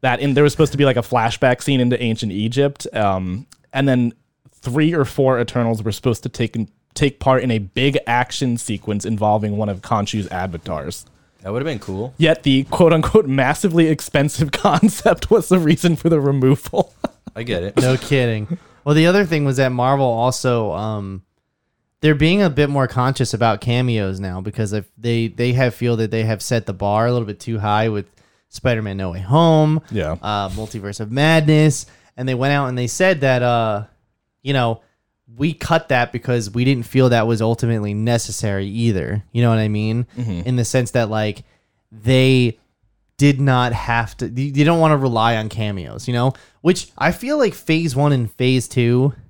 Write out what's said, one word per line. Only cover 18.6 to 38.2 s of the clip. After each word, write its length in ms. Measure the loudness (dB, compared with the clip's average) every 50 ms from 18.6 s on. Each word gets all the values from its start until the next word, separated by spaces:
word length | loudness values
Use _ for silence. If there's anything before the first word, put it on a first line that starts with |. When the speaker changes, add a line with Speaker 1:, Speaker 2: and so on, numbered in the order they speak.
| _ _ _ _ _
Speaker 3:
Well, 100 | 2 2
the 120 | 4 4 4
other 160 | 4 4 2
thing 220 | 2 0 0 0
was 100 | 0 0
that 160 | 2 0 0
Marvel 340 | 0 0 0 0 2 2 2
also, 680 | 0 0 0 0 0 -2 0 -2 0 0 0 0 -2 -4
um, 500 | -4 -4 -6 -6 -6 -8 -8 -10 -12 -14 _ _ _ _ _ _ _ _ _ _ _ _ _ _ _
they're 120 | 2 2 2
being 280 | 4 4 2 4 4
a 80 | 2 2
bit 200 | 2 2 0 2
more 180 | 2 0 0 0
conscious 440 | 0 0 0 0 0 0 -2 -2 -2
about 280 | 0 2 2 0 0
cameos 580 | -2 -2 -2 0 0 0 0 0 -2 -2 -4 -6
now 220 | -6 -8 -8 -8
because 320 | -8 -8 -6 -4 -4 -4 -4
if 180 | -6 -6 _ _ _
they, 320 | -4 -2 -2 0 -2 -2
they 240 | -2 -2 -2 0 2
have 200 | 2 2 0 0
feel 220 | -2 -2 -2 0
that 160 | 0 -2 -2
they 140 | -2 -2 -2
have 160 | -2 -2 -4
set 240 | -4 -2 -2 -2 -2
the 80 | -4 -8
bar 340 | -6 -4 -2 0 0 2 2
a 40 | 0
little 120 | -2 -2
bit 140 | -4 -8 -12
too 180 | -8 -8 -6 -4
high 280 | -2 0 0 2 0 0
with 240 | -2 -4 -6 _ _ _ _ _ _ _ _ _
Spider-Man 480 | _ -6 -2 -2 -2 -2 -2 -6 -6 -6
No 140 | -6 -6
Way 100 | -6 -8
Home, 600 | -4 0 2 4 4 4 4 4 4 2 2 -2 -4 -6
Speaker 1:
Yeah. 260 | -6 -4 -4 -4 -4 -6
Speaker 3:
uh, 280 | -6 -4 -4 -4 -4 -4
Multiverse 500 | -6 -8 -10 -8 -10 -10 -10 -10 -10 -10
of 100 | -10 -8
Madness, 760 | -2 0 2 4 4 2 4 4 4 4 4 4 2 0 -6 -14 -20 _ _ _ _ -10
and 100 | -6 -4
they 80 | -4
went 160 | -2 0 0
out 160 | 0 0 0 -2
and 100 | -4 -4
they 100 | -4 -4
said 340 | -2 0 2 2 2 2
that, 220 | 2 2 2 2 2
uh, 420 | 2 2 2 0 0 -2 -4 -6 -10 _ _ _ _ _ _ _ _ _ _ _
you 80 | -2
know, 300 | 0 0 0 0 -2 -4 _ _ _ _ _ _ _ _ _ _ -8 -4
we 160 | -4 -4 -2
cut 360 | -4 -4 0 0 0 0 0
that 220 | 0 0 0 0
because 380 | -4 -8 -4 -2 -2 -2 -2 -4
we 160 | -2 0 2
didn't 220 | 2 2 0 -2 -2
feel 220 | 2 4 4 6
that 180 | 4 4 2 2
was 120 | 0 0
ultimately 540 | 2 0 0 0 0 -2 -2 -2 -2 -4 -4
necessary 720 | -2 -2 0 0 0